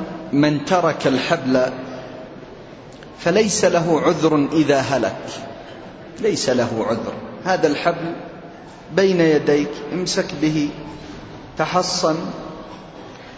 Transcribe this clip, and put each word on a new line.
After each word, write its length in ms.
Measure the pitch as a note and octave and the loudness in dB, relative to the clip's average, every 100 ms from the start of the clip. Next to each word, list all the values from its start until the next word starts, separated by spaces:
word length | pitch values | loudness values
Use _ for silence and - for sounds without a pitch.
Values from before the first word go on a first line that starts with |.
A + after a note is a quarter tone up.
| - - - | -8 -10 0
من 320 | C#3+ D3+ D3 | 4 4 2
ترك 420 | C#3+ F#3 E3 - C#3+ | 2 2 2 2 2
الحبل 680 | C3 - C3 B2+ C3 B2+ B2+ - - - - - - - - - - - - - - | 2 0 0 2 2 2 -2 -12 -12 -14 -14 -16 -16 -18 -18 -18 -18 -20 -18 -18 -4
فليس 460 | F3 F#3+ A3 - | 2 4 4 4
له 360 | F#3 E3+ E3 D#3 | 4 4 4 4
عذر 480 | C#3 D#3+ D#3 D3+ C#3 | 4 4 4 4 4
إذا 260 | D#3+ C#3+ C#3 | 4 4 4
هلك، 480 | B2 C3+ G2 - - - - - - - - - - - | 2 0 0 -2 -10 -12 -12 -14 -16 -16 -16 -16 -18 -4
ليس 280 | G#3+ D#3 - | -2 0 2
له 360 | B2 A2+ A2+ G#2 | 2 2 0 0
عذر. 240 | A2 - - - - | -2 -4 -8 -12 -6
هذا 220 | F3 F3+ D#3 | 0 2 2
الحبل 480 | C#3+ E3+ D#3+ E3 - - - - - - - - D#3+ | 2 0 0 -6 -8 -12 -16 -18 -18 -18 -20 -2 2
بين 240 | F#3+ F3+ | 4 6
يديك، 500 | D#3+ D3+ - D3 C#3+ - - | 6 6 4 2 2 -4 -6
امسك 420 | F3+ F3+ - F3 C#3+ | -4 -2 -2 -2 -2
به، 260 | D#3 D#3 D3 - - - - - - - - - | 0 2 -2 -4 -12 -14 -14 -16 -16 -16 -12 -4
تحصن 580 | D#3 F3+ F3+ - E3 D#3+ F#3+ E2+ - - - - - - - - - | 0 0 0 0 0 0 -4 -8 -12 -14 -14 -16 -18 -18 -18 -18 -18